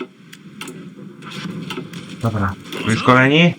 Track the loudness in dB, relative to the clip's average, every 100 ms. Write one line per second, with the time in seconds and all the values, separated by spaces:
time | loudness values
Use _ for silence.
0 | -12 -14 -20 -20 -20 -16 -14 -14 -16 -16
1 | -18 -16 -14 -12 -10 -10 -10 -10 -10 -12
2 | -14 -6 -4 -2 -2 -4 -8 -6 -2 2
3 | 4 6 6 6 4